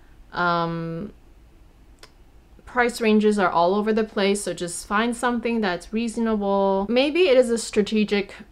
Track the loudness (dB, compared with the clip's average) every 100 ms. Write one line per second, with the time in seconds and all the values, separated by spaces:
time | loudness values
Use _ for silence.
0 | -20 -20 -12 -4 0 0 -2 -4 -8 -8
1 | -12 -16 -20 -20 -20 -20 -20 -20 -20 -20
2 | -20 -20 -20 -20 _ -20 -6 0 0 0
3 | 4 4 4 4 2 4 2 2 0 0
4 | -2 0 0 0 -4 -6 -8 -10 -4 -2
5 | -2 -2 -2 -2 -2 -2 -2 -4 -4 -4
6 | -4 -2 0 0 0 2 2 0 0 0
7 | 2 2 4 4 4 -2 -2 -2 0 0
8 | 0 0 -4 -10 -20